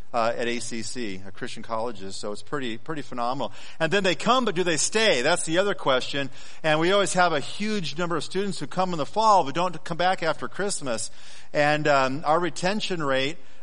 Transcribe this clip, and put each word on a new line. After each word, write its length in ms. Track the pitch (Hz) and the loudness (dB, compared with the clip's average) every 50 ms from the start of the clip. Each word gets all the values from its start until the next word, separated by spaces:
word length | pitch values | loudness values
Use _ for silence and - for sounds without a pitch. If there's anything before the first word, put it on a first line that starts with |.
| - - - | -6 -2 0
uh, 180 | 120 113 117 120 123 | 0 2 2 2 0
at 100 | 123 117 | 0 -2
A 140 | 120 120 | -2 -2
C 200 | - - 120 117 | -2 -4 -4 -4
C, 400 | 110 - - 131 120 104 95 92 98 98 | -4 -4 -4 -4 -4 -4 -4 -4 -6 -6
uh, 40 | |
Christian 300 | 92 - - - - 117 | -6 -6 -6 -6 -4 -6
colleges. 540 | 107 - 113 110 113 123 113 98 95 98 95 | -4 -4 -4 -2 -2 -4 -4 -4 -6 -6 -6
So 160 | - - 104 | -4 -4 -4
it's 100 | 104 101 | -4 -4
pretty, 360 | - - 151 147 131 120 110 117 | -4 -4 -4 -4 -4 -4 -4 -4
pretty 240 | - - 160 147 | -6 -6 -6 -6
phenomenal. 500 | 135 - 127 123 117 120 123 139 120 101 - - - - - - | -6 -6 -4 -2 -2 -2 -2 -2 -2 -4 -4 -6 -8 -8 -2 -2
And 100 | - 160 | 0 2
then 140 | 165 202 190 | 2 2 2
they 100 | 190 165 | 2 2
come, 300 | - - 214 240 262 254 | 2 2 2 4 4 4
but 100 | 214 175 | 2 0
do 80 | 170 180 | 0 0
they 140 | 175 165 143 | 2 2 2
stay? 440 | - - - 214 220 214 165 127 123 | 0 0 2 2 4 4 4 4 4
That's 200 | 151 - - - | 2 2 2 2
the 140 | 165 160 175 | 0 2 2
other 160 | 202 208 185 | 2 2 0
question. 560 | - - 147 131 127 - - - 139 139 135 - - - - - - - | 0 0 2 2 2 2 0 -2 -2 -2 -4 -4 -6 -6 -6 -6 -2 0
And 160 | 160 151 156 | 2 2 4
we 140 | 165 175 202 | 4 4 4
always 180 | 202 196 - - | 2 2 2 4
have 180 | 185 180 175 165 | 4 4 4 2
a 80 | 139 | 0
huge 560 | 131 - - - 202 214 214 208 165 143 139 156 | -2 -2 -4 -4 -2 -2 -2 -2 -2 -2 -2 -2
number 180 | 180 165 170 | -2 0 0
of 80 | 156 - | -2 -2
students 340 | - - 185 202 202 180 - | -2 -2 -2 -2 -2 -2 -2
who 100 | - - | -4 -4
come 260 | - 180 185 185 175 | -2 0 0 0 0
in 40 | 160 | -2
the 80 | 139 | -2
fall 380 | - - 208 220 220 208 185 156 | -2 0 2 6 6 8 6 6
but 100 | 135 135 | 4 0
don't 300 | 170 180 185 156 160 - | 0 0 0 -2 -4 -4
come 140 | - 170 156 | -4 -2 2
back 260 | 175 185 190 185 175 | 2 2 2 2 0
after 240 | 160 147 - 131 120 | 0 0 0 -2 -4
Christmas. 640 | - - 190 208 - - 147 131 113 107 - - - - - - - - - - | -4 -2 -2 -2 -2 -2 -2 -2 -2 -2 -4 -4 -6 -6 -6 -6 -6 -6 -6 -2
And, 340 | - 151 147 147 151 151 147 151 | 0 2 4 4 4 4 4 4
um, 340 | 143 135 135 131 131 147 156 | 4 4 4 2 0 0 0
our 140 | 147 156 170 | 2 2 2
retention 640 | 180 165 - - - 180 208 220 - - 190 165 156 | 2 0 -2 -2 0 0 0 0 -2 -2 -2 -2 0
rate, 340 | 139 135 131 135 139 170 - - - - - | 0 0 0 0 0 -2 -4 -6 -6 -6 -6